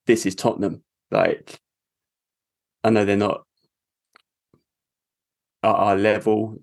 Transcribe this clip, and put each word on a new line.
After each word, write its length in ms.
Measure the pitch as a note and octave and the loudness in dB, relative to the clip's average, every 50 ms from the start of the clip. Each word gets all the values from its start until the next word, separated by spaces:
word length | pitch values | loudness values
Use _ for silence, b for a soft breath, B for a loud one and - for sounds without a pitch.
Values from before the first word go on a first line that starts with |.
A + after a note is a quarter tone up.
| _ - | _ 2
this 180 | A#2 A2 - | 2 2 0
is 80 | G2 F#2 | -4 -4
Tottenham. 500 | - - A#2+ G#2 - G2+ G2 - - - _ _ _ _ _ | -2 -2 -2 -2 -2 -4 -6 -6 -8 -14 _ _ _ _ _
Like, 480 | - G1+ G1+ G1+ - - - - - - _ _ _ _ _ _ _ _ _ _ _ _ _ _ _ _ _ _ _ _ _ _ _ _ - | -2 0 0 0 -2 -4 -8 -16 -20 -20 _ _ _ _ _ _ _ _ _ _ _ _ _ _ _ _ _ _ _ _ _ _ _ _ 0
I 60 | A2+ | 2
know 160 | A2+ G#2+ G#2 | 2 2 2
they're 100 | G2 G2+ | 2 2
not 280 | G2+ G#2 G2+ - - - _ _ _ _ _ _ _ _ _ _ _ _ _ _ _ _ _ _ _ _ _ _ _ _ _ _ _ _ _ _ _ _ _ _ _ _ _ _ _ _ _ _ _ | 0 0 -2 -2 -6 -10 _ _ _ _ _ _ _ _ _ _ _ _ _ _ _ _ _ _ _ _ _ _ _ _ _ _ _ _ _ _ _ _ _ _ _ _ _ _ _ _ _ _ _
at 80 | - A2 | -2 0
our 260 | G#2 F#2 G2 G#2 G2 | 0 2 2 2 2
level, 640 | G2 G2+ G#2+ G#2 G2+ - A2 G#2+ G#2+ A2 A2 A2 - | 2 2 0 0 0 0 0 0 0 -2 -6 -8 -6